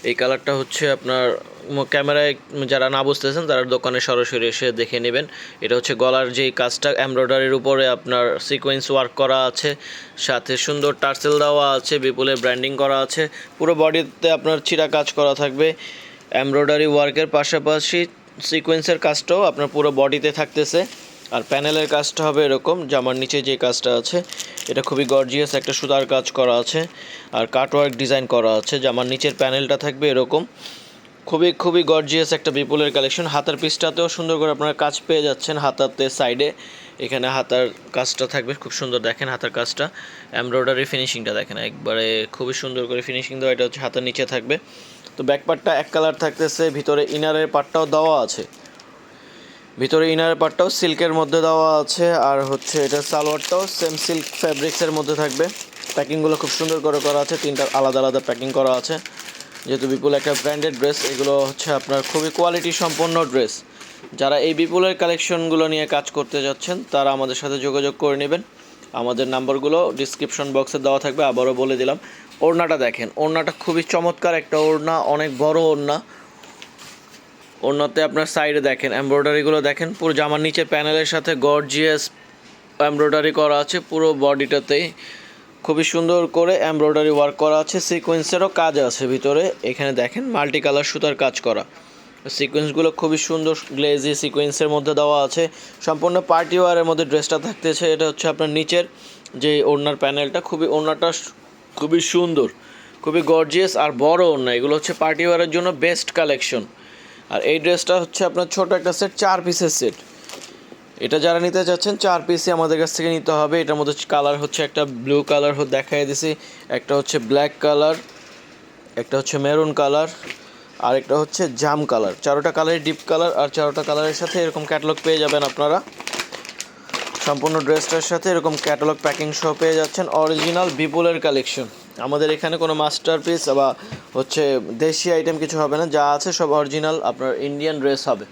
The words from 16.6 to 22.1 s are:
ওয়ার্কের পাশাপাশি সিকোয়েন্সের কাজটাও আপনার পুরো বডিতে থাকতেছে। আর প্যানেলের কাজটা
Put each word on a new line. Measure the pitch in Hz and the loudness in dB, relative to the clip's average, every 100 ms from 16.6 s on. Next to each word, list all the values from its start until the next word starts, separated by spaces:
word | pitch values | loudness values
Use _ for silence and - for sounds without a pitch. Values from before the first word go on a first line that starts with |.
| 147 151 151 | 2 2 4
ওয়ার্কের | 147 143 147 156 151 | 4 2 0 0 0
পাশাপাশি | 147 160 151 151 - 175 170 - - - - | 2 0 0 0 0 -2 -4 -8 -20 -12 -4
সিকোয়েন্সের | 160 160 160 156 160 | -2 0 0 2 0
কাজটাও | 160 147 - 180 190 | 0 -2 0 2 2
আপনার | 135 143 | 0 -2
পুরো | 147 147 135 | 2 2 4
বডিতে | 139 147 147 151 | 2 2 0 -2
থাকতেছে। | 147 151 147 165 196 - - - - | -2 -2 0 0 -2 -10 -20 -20 -6
আর | 120 110 | -6 -2
প্যানেলের | 139 147 156 151 | -2 0 0 0
কাজটা | 147 147 | 0 0